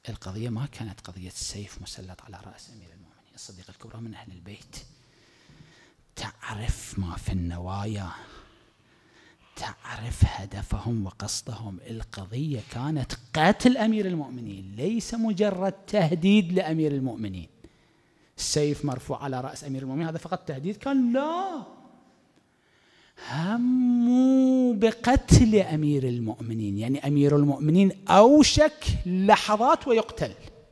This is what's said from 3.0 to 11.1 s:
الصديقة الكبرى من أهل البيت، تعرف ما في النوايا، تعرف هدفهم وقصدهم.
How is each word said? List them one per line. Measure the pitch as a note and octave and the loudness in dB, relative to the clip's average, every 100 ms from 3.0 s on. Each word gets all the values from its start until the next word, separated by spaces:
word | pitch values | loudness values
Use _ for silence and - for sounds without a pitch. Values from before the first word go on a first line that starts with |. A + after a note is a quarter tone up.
| D#2+ _ _ | -20 _ _
الصديقة | - - F#2 F2+ | -20 -20 -20 -20
الكبرى | F#2+ A2+ A2+ | -20 -20 -16
من | A2+ | -16
أهل | G#2+ A2 | -16 -20
البيت، | F2+ E2+ G2+ - - - _ _ _ _ _ _ - - _ _ _ _ - | -20 -20 -20 -20 -20 -20 _ _ _ _ _ _ -20 -20 _ _ _ _ -16
تعرف | G#2+ - - G#2 A#2 - - - | -16 -14 -14 -6 -6 -6 -8 -8
ما | F2+ E2+ | -8 -8
في | - | -6
النوايا، | G2 E2+ F2 F2+ G2 G#2 G#2 F2+ - - - - _ _ _ _ _ _ _ _ _ _ - | -4 -4 -8 -8 -8 -8 -8 -10 -14 -20 -20 -20 _ _ _ _ _ _ _ _ _ _ -14
تعرف | - - - A#2 A#2 - | -14 -14 -16 -12 -10 2
هدفهم | - - G2+ G2+ G2+ G#2+ A#2 A#2 | 2 2 -12 -12 -6 -6 -4 -4
وقصدهم. | F#2+ | -6